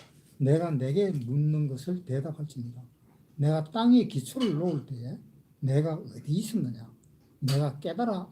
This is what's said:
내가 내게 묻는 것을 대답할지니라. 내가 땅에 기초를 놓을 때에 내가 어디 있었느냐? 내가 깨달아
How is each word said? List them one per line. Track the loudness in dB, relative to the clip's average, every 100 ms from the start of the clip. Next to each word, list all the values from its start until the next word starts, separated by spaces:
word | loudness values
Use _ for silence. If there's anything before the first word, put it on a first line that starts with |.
| -12 -20 -14 0
내가 | 4 4 2
내게 | 0 0 2 2
묻는 | 0 -2 0 2 0 -2
것을 | -4 -6 -6
대답할지니라. | -4 -4 -4 -8 -10 -8 -10 -12 -18 _ _ _ _ 0
내가 | 2 2
땅에 | 0 2 6 6 6
기초를 | -2 -6 -2 0
놓을 | 0 0 -2
때에 | -4 -10 -8 -10 -14 -20 _ -4
내가 | 0 2 2
어디 | -2 -8 -10 -2
있었느냐? | -2 0 -2 -2 -6 -12 -20 _ -20 _ -4
내가 | 0 2 0 -2
깨달아 | -4 -2 0 -2 -4